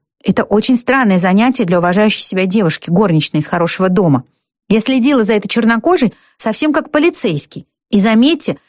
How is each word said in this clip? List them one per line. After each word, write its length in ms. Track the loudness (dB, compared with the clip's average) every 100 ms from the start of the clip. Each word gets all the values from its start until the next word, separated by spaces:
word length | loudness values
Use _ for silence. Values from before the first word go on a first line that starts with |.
| _ _
«это 200 | -4 -2
очень 320 | 0 0 0 0
странное 420 | 0 0 2 2
занятие 460 | 2 2 2 0
для 160 | 0 0
уважающей 420 | 0 2 0 0
себя 240 | -4 -2 0
девушки, 440 | 0 0 -2 -2
горничной 500 | 0 2 0 0 -4
из 80 | -4
хорошего 400 | -2 -2 -2 0
дома. 340 | 2 2 0 -2 _ _ _ -2
Я 100 | -2
следила 460 | 0 0 2 2
за 80 | 0
этой 140 | -2 -2
чернокожей 640 | -2 0 0 0 0 0 -4 _ -8
совсем 360 | -6 -2 -2
как 200 | -2 -2
полицейский. 720 | 0 0 0 -4 -4 -6 -12 -20 _ _
И 80 | 0
заметьте, 600 | 2 2 2 0 -4 -8